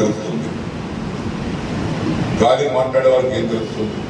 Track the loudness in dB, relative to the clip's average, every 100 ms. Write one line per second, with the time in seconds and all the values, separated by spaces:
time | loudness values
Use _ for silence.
0 | 2 0 -4 -4 -4 -6 -8 -8 -8 -6
1 | -6 -6 -6 -4 -4 -4 -4 -4 -2 -2
2 | -2 0 0 4 6 6 4 2 2 4
3 | 6 4 4 0 0 -2 -2 -4 -4 -4